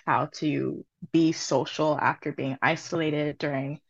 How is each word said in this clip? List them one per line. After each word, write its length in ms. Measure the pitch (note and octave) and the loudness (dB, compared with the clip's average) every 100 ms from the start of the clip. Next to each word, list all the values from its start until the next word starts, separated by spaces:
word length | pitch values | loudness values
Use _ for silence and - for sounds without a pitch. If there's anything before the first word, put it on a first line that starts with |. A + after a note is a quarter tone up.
| - | 0
how 220 | B2 D3+ | 0 0
to 520 | - D3+ C#3+ C3 - - - - | -2 -2 0 -2 -4 -12 -18 0
be 200 | D#3+ D#3+ | 4 4
social 680 | E3 - C#3 D3+ - D#3 C#3+ | 2 0 0 0 0 0 2
after 320 | B2 D#3 D3 | 0 0 -4
being 240 | - C3+ C3+ | -6 -4 0
isolated 760 | C3 D#3+ - E3 D#3 D3 D3 C#3+ | 0 0 -2 -2 0 0 -2 -2
during 400 | D3+ C#3 C#3 D3+ _ | -4 -2 -4 -8 _